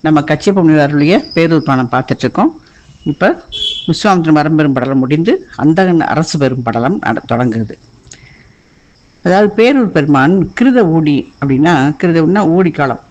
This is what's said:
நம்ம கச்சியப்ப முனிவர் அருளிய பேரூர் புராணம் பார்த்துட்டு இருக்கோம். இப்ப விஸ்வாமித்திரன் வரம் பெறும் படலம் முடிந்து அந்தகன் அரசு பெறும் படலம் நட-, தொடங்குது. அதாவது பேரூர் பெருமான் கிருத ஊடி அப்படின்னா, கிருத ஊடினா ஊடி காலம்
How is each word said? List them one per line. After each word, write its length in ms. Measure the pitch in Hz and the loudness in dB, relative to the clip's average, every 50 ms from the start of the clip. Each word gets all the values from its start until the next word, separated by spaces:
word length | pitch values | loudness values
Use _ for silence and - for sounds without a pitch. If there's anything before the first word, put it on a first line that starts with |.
நம்ம 200 | - 156 156 151 | 0 0 0 0
கச்சியப்ப 340 | 143 - 151 143 - 208 196 | 0 0 -4 -2 0 0 0
முனிவர் 360 | 196 170 160 156 156 143 139 | 2 4 4 4 4 2 2
அருளிய 340 | 147 147 143 151 185 233 - - - | 0 0 2 2 2 0 0 -2 -2
பேரூர் 240 | 170 165 165 165 156 | 0 0 2 2 0
புராணம் 300 | - - 135 131 127 120 | 0 0 -2 -2 -2 -2
பார்த்துட்டு 280 | - 127 131 - 139 - | -2 -4 -2 -2 -6 -4
இருக்கோம். 420 | - 127 - - 202 320 330 - _ _ _ - _ - - - - | -4 -4 -2 0 -2 -2 -2 -6 _ _ _ -20 _ -20 -20 -12 -8
இப்ப 400 | 160 143 - 180 208 339 339 - - - - - - - - - | -8 -6 -2 -2 -2 -2 -2 -8 -16 -12 -8 -8 -8 -8 -8 -4
விஸ்வாமித்திரன் 460 | - 160 - - 214 190 180 165 156 156 | -4 -4 -2 0 0 0 0 2 2 2
வரம் 240 | 151 147 156 160 | 2 2 0 0
பெறும் 160 | 156 156 143 135 | 2 2 2 0
படலம் 260 | 127 120 131 135 135 | -2 -2 -2 -2 -2
முடிந்து 480 | 131 127 147 156 165 208 311 381 - - - | 0 0 0 0 0 0 -2 -2 -4 -12 -10
அந்தகன் 440 | - - 147 160 175 190 185 175 165 | -2 0 2 2 2 2 2 2 0
அரசு 380 | - - - 147 165 - - 160 | 0 0 -2 -2 -2 -2 -2 -2
பெறும் 240 | 143 131 131 127 120 | 0 0 -2 -2 -4
படலம் 360 | 117 110 117 117 131 190 - | -4 -4 -2 -2 -2 -2 -4
நட-, 220 | - - 117 - - - | -4 -4 -4 -6 -4 -4
தொடங்குது. 420 | 123 117 123 123 110 113 110 - - _ _ _ _ _ _ - - - - - - - - _ _ _ _ _ _ _ _ _ _ _ _ _ _ _ _ | -4 -2 -2 -2 -2 -4 -6 -6 -10 _ _ _ _ _ _ -20 -20 -20 -20 -20 -20 -20 -20 _ _ _ _ _ _ _ _ _ _ _ _ _ _ _ _
அதாவது 260 | 170 180 190 214 202 208 | 0 2 2 2 2 2
பேரூர் 300 | - 220 240 285 269 240 | 2 2 2 2 2 0
பெருமான் 640 | 190 - 170 139 151 147 135 131 147 185 196 165 - - - | 0 0 -2 0 2 2 2 4 2 2 2 0 -2 -2 0
கிருத 280 | 240 269 254 247 220 170 | 0 2 4 4 2 2
ஊடி 440 | 160 165 156 147 147 131 - - - _ | 2 0 2 2 0 -2 -2 -6 -10 _
அப்படின்னா, 560 | - 139 135 127 151 170 175 143 131 143 151 - - | -2 -2 0 2 2 2 2 2 0 0 -2 -2 -2
கிருத 180 | 180 165 165 | 0 0 0
ஊடினா 280 | 160 156 185 208 202 160 | 0 2 0 0 0 2
ஊடி 220 | 170 180 190 175 | 2 2 2 0
காலம் 300 | 151 - 143 135 117 - - _ | 0 -2 -4 -4 -4 -6 -10 _